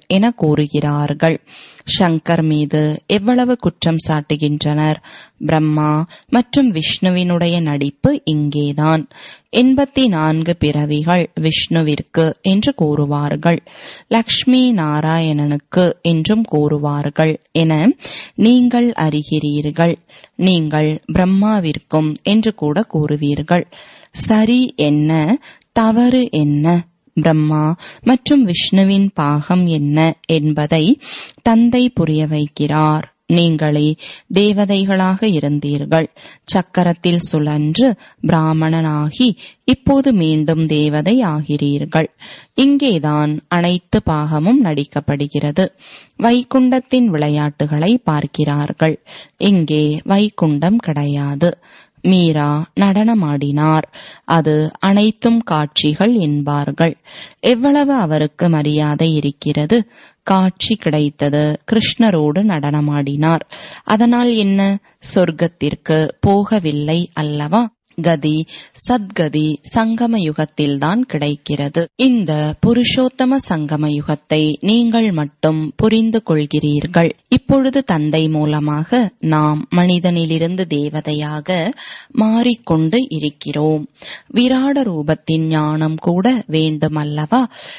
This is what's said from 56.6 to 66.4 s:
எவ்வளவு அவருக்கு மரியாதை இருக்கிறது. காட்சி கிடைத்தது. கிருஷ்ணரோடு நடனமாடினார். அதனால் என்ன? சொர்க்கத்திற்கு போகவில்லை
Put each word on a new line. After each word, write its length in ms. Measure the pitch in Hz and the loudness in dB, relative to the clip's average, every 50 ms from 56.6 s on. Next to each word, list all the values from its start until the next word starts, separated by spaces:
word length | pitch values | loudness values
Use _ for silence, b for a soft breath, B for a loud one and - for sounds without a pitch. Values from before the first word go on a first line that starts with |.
| 143 - 143 - 170 165 - - B B B B B B B B | -2 -4 -2 0 0 0 -2 -4 B B B B B B B B
எவ்வளவு 520 | - - 247 226 254 285 285 294 285 277 | 0 0 2 2 2 2 2 2 2 2
அவருக்கு 560 | 277 247 190 151 156 151 151 151 - - 175 170 | 2 0 0 0 0 0 0 -2 -2 -2 0 2
மரியாதை 640 | 165 151 147 151 147 151 151 147 147 147 160 160 156 | 2 2 0 0 0 0 0 0 0 0 0 0 0
இருக்கிறது. 640 | 151 147 143 143 _ - 151 143 151 151 151 233 240 214 b b b b b b b | 0 -2 -2 -4 _ -4 -4 -2 -2 0 2 0 0 0 b b b b b b b
காட்சி 520 | _ - 196 190 185 185 - - - - 226 | _ 0 2 2 2 2 0 -2 -4 -4 -4
கிடைத்தது. 680 | - - 160 147 151 147 143 - - 147 143 143 147 151 151 151 - _ | -4 -4 -4 -2 -2 -2 -2 -2 -2 -2 0 0 0 0 0 -2 -4 _
கிருஷ்ணரோடு 800 | - 220 220 - - - - 226 220 180 160 151 151 147 185 214 | -2 -2 0 0 0 0 0 0 2 2 2 0 0 0 0 0
நடனமாடினார். 1000 | 214 180 151 143 143 147 151 147 147 147 147 139 139 143 143 156 160 165 151 - B B B B B B B B | 0 0 -2 -2 -2 -2 0 0 0 -2 -2 -2 -4 -2 -2 0 0 0 0 -2 B B B B B B B B
அதனால் 480 | - 214 208 240 240 240 240 247 247 | -2 0 2 2 2 2 2 2 0
என்ன? 480 | 233 220 202 196 196 196 196 196 196 202 b b b b - - - | 0 0 0 0 0 2 0 0 -2 -4 b b b b -12 -4 0
சொர்க்கத்திற்கு 840 | 196 180 170 156 143 170 165 - - 143 147 - - - - 160 156 156 - - _ | 0 0 0 0 -2 -4 -4 -4 -4 -4 -4 -4 -4 -2 -2 0 0 0 -2 -2 _
போகவில்லை 800 | - 202 196 202 | 0 2 2 2